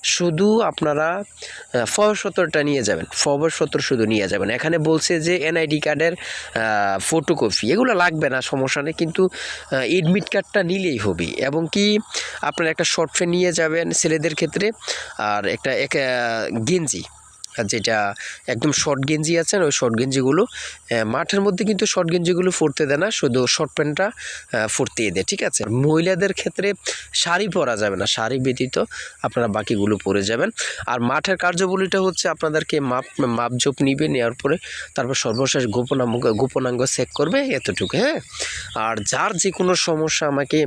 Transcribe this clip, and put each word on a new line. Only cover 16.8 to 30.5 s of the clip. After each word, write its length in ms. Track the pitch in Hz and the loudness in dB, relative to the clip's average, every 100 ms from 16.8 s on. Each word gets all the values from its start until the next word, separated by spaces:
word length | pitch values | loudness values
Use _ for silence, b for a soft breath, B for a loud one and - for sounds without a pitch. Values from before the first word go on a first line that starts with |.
| 156 92 90 - - - - - | 0 -6 -8 -18 -20 -18 -12 -6
আর 60 | |
যেটা 500 | 104 117 110 110 101 101 B B - | -2 -2 0 0 0 -4 B B -6
একদম 240 | 117 151 | -2 0
শর্ট 360 | 135 - 139 135 | 0 0 0 0
গেঞ্জি 320 | 151 156 170 | 0 2 0
আছেন, 220 | 160 208 | 2 2
ওই 100 | 156 | 2
শর্ট 280 | - 127 113 | 2 0 2
গেঞ্জিগুলো, 440 | 131 131 127 156 | 0 2 4 4
আহ, 640 | 240 - - - - 117 110 | 2 -2 -14 -14 -2 0 0
মাঠের 360 | 127 170 202 | -2 0 2
মধ্যে 240 | 202 185 214 | 2 2 0
কিন্তু 200 | 196 208 | 2 0
শর্ট 260 | - 170 | 0 0
গেঞ্জিগুলো 400 | 175 170 175 185 175 | 2 2 2 2 2
পরতে 260 | 156 - 143 | 0 2 0
দেয় 120 | 143 | 2
না, 140 | 196 | 0
শুধু 360 | 220 143 120 123 | 0 0 2 2
শর্ট 240 | - 156 - | 0 -2 -2
প্যান্টটা, 300 | 151 147 196 | -2 0 -2
আহ, 640 | - - - - 117 110 - | -2 -14 -14 -4 -2 -2 0
পরতে 340 | 131 - 107 | -2 0 -2
দেয়, 120 | 90 95 | 0 -2
ঠিক 160 | - | -2
আছে? 220 | 208 - 107 | -2 -2 -2
মহিলাদের 680 | 120 143 156 170 185 196 | 0 2 4 2 0 0
ক্ষেত্রে 400 | 190 175 - 196 190 B B B | -2 -4 -2 -2 -2 B B B
শাড়ি 340 | - 175 175 208 | -4 0 0 0
পরা 300 | 180 131 110 | 0 0 2
যাবে 180 | 104 95 | 0 0
না, 100 | 98 | -2
শাড়ি 340 | - 113 131 | 0 -2 0
ব্যতীত 440 | 131 123 127 - 226 B B B | 0 0 -2 0 -2 B B B
আপনারা 260 | - - 117 | -4 0 0
বাকিগুলো 500 | 104 104 110 101 101 | -2 0 0 2 0
পরে 180 | - 98 | 2 0
যাবেন। 280 | 98 117 190 | 0 0 -2